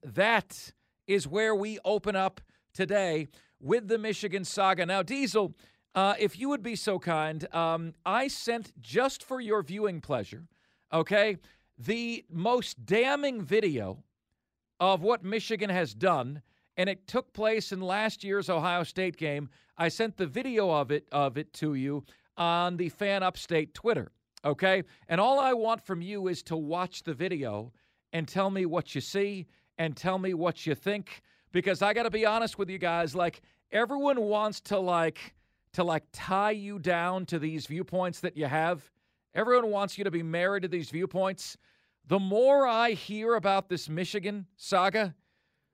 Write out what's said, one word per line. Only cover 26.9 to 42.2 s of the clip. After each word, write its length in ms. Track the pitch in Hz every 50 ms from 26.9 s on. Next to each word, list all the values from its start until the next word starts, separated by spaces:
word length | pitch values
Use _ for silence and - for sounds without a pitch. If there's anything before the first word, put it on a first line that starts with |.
| - -
the 120 | - 165 143
video 580 | 120 175 190 180 147 135 110 104 104 110 123 - _ _ _ _ _ _ _
and 160 | - 165 156 -
tell 220 | - 190 196 196
me 140 | 190 196 185
what 300 | 160 165 170 - - -
you 60 | 139
see 480 | - - - 202 202 202 202 185 165 - _ _ _ _ _
and 200 | - 165 160 135
tell 240 | - - 185 185 190
me 140 | 185 190 180
what 320 | 160 175 170 156 - -
you 100 | 160 143
think, 440 | - - 196 208 208 - - - - _ _ _ _ _ _
because 320 | - 185 180 196 185 165
I 120 | 196 208 208
gotta 160 | 233 226 214
be 140 | 202 220 220
honest 340 | 208 214 226 233 214 - 202
with 120 | 196 175
you 80 | 190 175
guys, 340 | 180 170 170 170 170 147
like, 300 | 127 185 175 170 - - _ _ _ _ _ _
everyone 480 | - 214 240 226 285 285 285 285 277 247
wants 400 | 214 208 208 208 214 214 - -
to, 180 | - - 202 190
like, 560 | 190 180 175 170 165 160 - - - - - _ _ _ _ _ _ _
to, 120 | - 180 180
like, 180 | 175 160 151 - _
tie 380 | - - - 175 185 196 208 214
you 300 | 220 208 202 202 202 190
down 440 | 139 180 175 170 170 180 185 190 180
to 120 | - 175 160
these 260 | 147 160 160 151 -
viewpoints 540 | - 151 170 180 - 175 185 185 180 170 -
that 180 | - 180 -
you 100 | 151 151
have. 440 | 131 147 160 160 170 180 143 - _ _ _ _ _ _ _ _ _ -
Everyone 340 | 180 220 240 247 247 233 214
wants 260 | 208 196 202 190 -
you 60 | 196
to 80 | 202 190
be 100 | 160 170
married 420 | 165 160 165 170 180 190 202 196 175
to 40 | 175
these 220 | 180 175 156 -
viewpoints. 680 | 156 165 185 - - 185 190 190 190 - - - - - _ _ _ _ _ _ _ _ _ 135
The 100 | 175
more 480 | 196